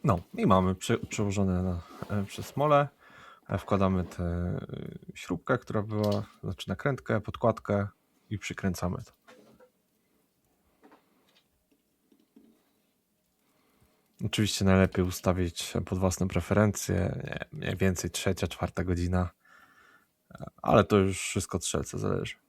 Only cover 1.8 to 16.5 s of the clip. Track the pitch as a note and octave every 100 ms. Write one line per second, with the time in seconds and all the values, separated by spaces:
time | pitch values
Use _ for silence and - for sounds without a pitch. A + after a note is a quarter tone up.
1.8 | - - - G#2 G2 - F#2 - D3 C#3+
2.8 | C#3+ _ - - - - - G2+ - G2
3.8 | F#2+ F#2 E2+ - F2 F2 F2 G2+ - -
4.8 | - - - - - - - B2+ - A2
5.8 | G#2 G#2+ G#2 G2+ G2+ - G2+ F#2 - G#2
6.8 | D3 C3 - A2 - - A#2 A2 - G2+
7.8 | G2+ _ _ _ _ G#2 - - F#2+ F2+
8.8 | F2+ F2+ - _ _ - - _ - _
9.8 | _ _ _ _ _ _ _ _ _ _
10.8 | _ _ _ _ _ _ _ _ _ _
11.8 | _ _ _ _ _ - - _ _ _
12.8 | _ _ _ _ _ _ _ _ _ _
13.8 | _ _ _ _ G#2+ - G#2 - F#2+ F#2+
14.8 | F#2 - F2+ F2 F#2+ F2+ F2 - - F2+
15.8 | F2+ F#2+ F#2 - F#2 F2+ -